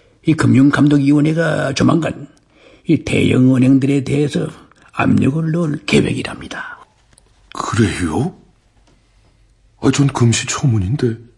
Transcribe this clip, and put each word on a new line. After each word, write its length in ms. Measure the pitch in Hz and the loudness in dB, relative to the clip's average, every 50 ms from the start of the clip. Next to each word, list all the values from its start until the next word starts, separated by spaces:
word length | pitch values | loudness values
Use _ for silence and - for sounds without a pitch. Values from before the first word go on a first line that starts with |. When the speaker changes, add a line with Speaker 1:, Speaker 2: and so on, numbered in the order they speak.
| _ _ _ _ _ | _ _ _ _ _
Speaker 1:
이 80 | - 156 | -2 0
금융감독위원회가 1400 | 156 - 117 113 123 135 143 143 143 147 147 147 147 139 139 147 147 143 156 160 160 165 156 151 151 143 143 - | 2 2 2 4 6 4 4 4 4 2 4 4 2 2 2 2 2 2 0 0 0 -2 -2 -2 -2 -4 -4 -2
조만간 560 | - - - - 170 156 - - - 139 - _ _ _ _ _ _ _ - - _ _ | 0 2 2 2 2 0 -2 -6 -8 -14 -18 _ _ _ _ _ _ _ -20 -20 _ _
이 120 | - 165 - | 0 0 0
대형 580 | - - - - - - - 123 127 131 131 | 0 -2 -2 0 0 2 2 4 4 4 4
은행들에 480 | 127 127 127 139 135 - 139 139 143 131 | 4 4 4 4 2 2 0 -2 -2 -2
대해서 440 | 120 135 143 151 139 - 175 156 - - - - _ _ _ _ _ _ | -2 -2 -2 -2 -2 -2 -4 -6 -6 -10 -16 -20 _ _ _ _ _ _
압력을 580 | - 117 - - - - - 135 160 160 160 | -2 0 2 2 2 2 0 -2 -2 -4 -2
넣을 280 | 156 170 175 151 147 151 - | -2 -2 -2 -2 -4 -6 -6
계획이랍니다. 920 | - - 220 - - 120 123 - - - - - - - - - - - - - _ _ _ _ _ _ _ _ _ _ _ _ _ - | 0 0 0 0 0 -4 -6 -6 -10 -12 -14 -16 -16 -14 -14 -14 -14 -16 -20 -20 _ _ _ _ _ _ _ _ _ _ _ _ _ -14
Speaker 2:
그래요? 840 | - - - - 104 117 92 76 73 90 80 76 87 131 185 - - _ _ _ _ _ _ _ _ _ _ _ _ _ _ _ _ _ _ _ _ _ _ _ _ _ _ _ _ | -12 -10 -8 -2 0 0 0 0 -4 -6 -4 -4 -4 -4 -6 -6 -12 _ _ _ _ _ _ _ _ _ _ _ _ _ _ _ _ _ _ _ _ _ _ _ _ _ _ _ _
아, 100 | - 127 | -2 0
전 160 | 135 - 143 139 | 2 2 0 0
금시초문인데. 1080 | - - 123 117 113 - - - - - - 143 110 107 92 92 117 147 - 120 113 113 - - _ | 2 2 2 2 2 0 -4 -6 -8 -2 0 0 0 0 0 -2 -2 -2 -2 -2 -4 -4 -12 -20 _